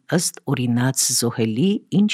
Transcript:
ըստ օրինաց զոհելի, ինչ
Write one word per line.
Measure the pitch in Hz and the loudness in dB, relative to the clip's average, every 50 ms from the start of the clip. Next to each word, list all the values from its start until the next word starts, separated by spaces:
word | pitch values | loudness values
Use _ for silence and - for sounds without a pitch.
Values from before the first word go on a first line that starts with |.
| _ - | _ -2
ըստ | 151 170 - - - - - | -2 -2 -2 -2 -6 -8 -6
օրինաց | - 135 131 120 117 117 120 123 131 131 - - - | -4 -2 -2 0 0 0 2 0 0 0 0 -2 0
զոհելի, | 123 - 123 117 - - 113 113 107 120 175 196 208 - - - | 0 0 0 -2 0 0 -2 0 0 0 0 0 0 -2 -4 -2
ինչ | - 190 208 208 | 2 2 2 2